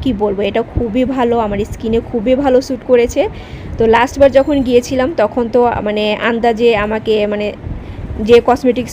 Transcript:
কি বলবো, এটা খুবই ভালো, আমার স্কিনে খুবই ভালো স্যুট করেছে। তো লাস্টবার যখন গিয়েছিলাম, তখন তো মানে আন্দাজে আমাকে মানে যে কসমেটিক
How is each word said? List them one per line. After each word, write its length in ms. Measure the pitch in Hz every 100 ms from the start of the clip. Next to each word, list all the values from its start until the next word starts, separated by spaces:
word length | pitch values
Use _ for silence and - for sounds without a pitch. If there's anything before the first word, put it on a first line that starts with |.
কি 80 | 269 208
বলবো, 180 | 208 196 202
এটা 120 | 226 233 -
খুবই 280 | 240 226 254 262
ভালো, 200 | 240 233 214
আমার 140 | 202 220
স্কিনে 280 | - 226 226 -
খুবই 240 | 240 208 262
ভালো 140 | 285 254 269
স্যুট 140 | 247 -
করেছে। 300 | 247 240 277 403 - - - - -
তো 60 | 226 233
লাস্টবার 340 | 262 277 277 254
যখন 180 | 277 285 254
গিয়েছিলাম, 420 | 240 247 262 254 330
তখন 220 | 214 254 233 240
তো 40 | 240 - 202
মানে 160 | 208 208 - 226
আন্দাজে 400 | 233 233 220 233 214 208
আমাকে 300 | 220 220 214 208
মানে 160 | 208 208 - - - - - - - 214
যে 80 | 233 233
কসমেটিক 380 | 247 254 240 226